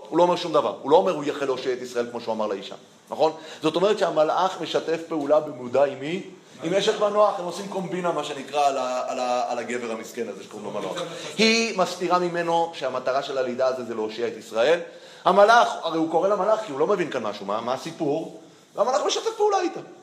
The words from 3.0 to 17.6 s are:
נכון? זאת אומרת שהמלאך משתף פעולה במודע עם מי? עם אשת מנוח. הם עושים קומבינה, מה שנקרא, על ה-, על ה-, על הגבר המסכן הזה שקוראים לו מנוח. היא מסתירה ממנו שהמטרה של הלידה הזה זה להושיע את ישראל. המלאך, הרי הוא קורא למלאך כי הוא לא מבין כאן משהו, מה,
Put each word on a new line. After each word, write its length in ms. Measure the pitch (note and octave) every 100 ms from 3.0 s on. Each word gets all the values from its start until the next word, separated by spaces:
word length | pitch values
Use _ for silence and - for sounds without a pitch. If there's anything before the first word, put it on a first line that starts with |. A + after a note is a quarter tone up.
| -
נכון? 220 | G#2+ D#3 D#3 - -
זאת 140 | D#3 D#3+
אומרת 240 | G3 G#3
שהמלאך 640 | F3+ D#3 D#3 D#3 F#3 -
משתף 380 | D#3+ D3+ - D#3+ E3
פעולה 320 | D#3+ C#3 D3+
במודע 440 | D3+ C3 B2 B2+
עם 160 | C#3 B2+
מי? 220 | C#3 F#3 - - - -
עם 100 | D#3+
אשת 260 | F#3+ G3+ G#3+
מנוח. 400 | G#3 G#3 G#3 F#3
הם 60 | F3
עושים 220 | F3 G3
קומבינה, 440 | G3 F3 F3+ F3
מה 120 | D3+
שנקרא, 440 | D3 C#3 B2+ D3 C#3+
על 100 | C3+
ה-, 240 | B2+ B2+ A#2+
על 120 | B2+
ה-, 320 | B2+ B2 A#2
על 80 | A#2+
הגבר 320 | A2+ B2 A#2+
המסכן 380 | A2 A2 - A2
הזה 140 | F#2+
שקוראים 220 | - G#2 G#2
לו 60 | G2+
מנוח. 220 | F#2+ F2+ E3 - E3+ -
היא 400 | A3 A3+ A3+ F#3+
מסתירה 420 | F3 - F3+ F3+
ממנו 520 | F3+ E3+ E3+ E3+ E3
שהמטרה 500 | E3 C3+ B2+ C3 C3
של 140 | C#3+ C3+
הלידה 300 | B2+ A#2+ C3
הזה 160 | B2 A#2
זה 80 |
להושיע 340 | A2 G#2+ A2 A#2
את 60 | G#2+
ישראל. 420 | - G#2+ B2+ F3 E3+ - - - E3
המלאך, 420 | F#3+ G#3 A#3 A3 -
הרי 140 | E3 D#3+
הוא 140 | D#3+
קורא 160 | E3 F#3+
למלאך 320 | G#3 F#3+ G#3+ -
כי 60 |
הוא 80 | C#3
לא 80 | E3+
מבין 220 | G3+ D#3
כאן 140 | B2+
משהו, 220 | A2 G2+ G2
מה, 160 | G#2